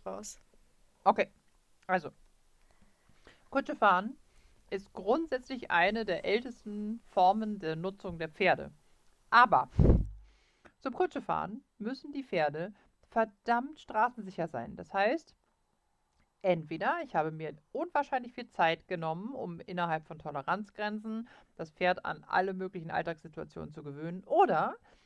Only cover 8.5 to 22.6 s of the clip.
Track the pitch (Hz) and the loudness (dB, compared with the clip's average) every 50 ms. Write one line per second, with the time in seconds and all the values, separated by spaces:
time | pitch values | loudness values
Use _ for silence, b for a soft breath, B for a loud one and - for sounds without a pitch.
8.5 | 139 127 143 143 - _ _ _ _ _ _ - _ _ _ - - 233 247 202 | 4 4 0 -12 -14 _ _ _ _ _ _ -20 _ _ _ 4 8 8 8 8
9.5 | 160 127 - - - - - - - - - - - - b b b b b b | 6 4 4 4 4 6 8 8 8 6 4 -2 -6 -16 b b b b b b
10.5 | b b b b b b - 269 240 - 370 - - 277 - - 160 - - 190 | b b b b b b -6 -6 0 0 0 0 0 -6 -4 -2 -2 -2 -2 -4
11.5 | 220 269 _ _ _ - 208 233 262 - - 285 285 277 254 - 202 165 151 147 | -8 -12 _ _ _ -10 -8 -8 -8 -8 -12 -12 -10 -10 -8 -4 0 2 2 2
12.5 | 143 156 175 214 b b b b _ _ _ _ - 233 220 220 _ _ - 233 | 0 -4 -8 -8 b b b b _ _ _ _ 0 0 0 0 _ _ -2 0
13.5 | 233 240 262 311 311 - - - 220 214 233 240 247 233 196 185 - - 165 170 | 0 0 0 -4 -12 -16 -16 -6 0 0 0 0 0 -6 -12 -10 -6 -6 -6 -4
14.5 | - 117 120 - - - 175 - - 196 202 226 302 330 - - _ _ _ _ | -4 -8 -8 -8 -12 -14 -14 -4 0 2 2 2 2 0 -4 -12 _ _ _ _
15.5 | _ _ _ _ _ _ _ _ _ _ _ _ _ _ _ _ _ _ - 185 | _ _ _ _ _ _ _ _ _ _ _ _ _ _ _ _ _ _ 0 0
16.5 | 175 165 156 151 165 160 196 247 330 349 302 - - 165 156 160 160 156 156 151 | 0 0 -2 -8 -8 -4 -2 -2 -2 -2 -4 -2 -2 0 0 0 -4 -6 -8 -10
17.5 | 147 - _ _ - 262 339 349 - 285 285 - 277 247 247 247 - 254 247 - | -10 -12 _ _ -6 -6 -6 0 0 -2 0 0 -2 -4 -4 -6 -12 -14 -14 -10
18.5 | - - 175 165 165 160 - - 185 165 165 160 160 175 208 262 277 - - 175 | 0 2 2 2 2 0 -4 -8 -6 -4 -2 -4 -4 -4 -6 -10 -8 -8 -8 -8
19.5 | 170 - - - 180 180 170 170 160 156 156 - 160 156 - 151 143 139 135 156 | -8 -12 -12 -8 -4 -4 -2 -2 -2 -4 -4 -10 -16 -12 -10 -8 -8 -6 -4 -4
20.5 | 180 202 208 - _ - 208 208 214 214 214 220 220 226 233 B B B B B | -4 -4 -4 -12 _ -8 -6 -6 -6 -6 -8 -8 -8 -8 -10 B B B B B
21.5 | _ - 165 160 _ - 180 180 180 - - - 160 156 151 - - 185 190 196 | _ -12 -12 -12 _ 0 0 0 0 0 -4 -8 -8 -8 -8 0 0 0 0 0
22.5 | 185 185 | -2 -6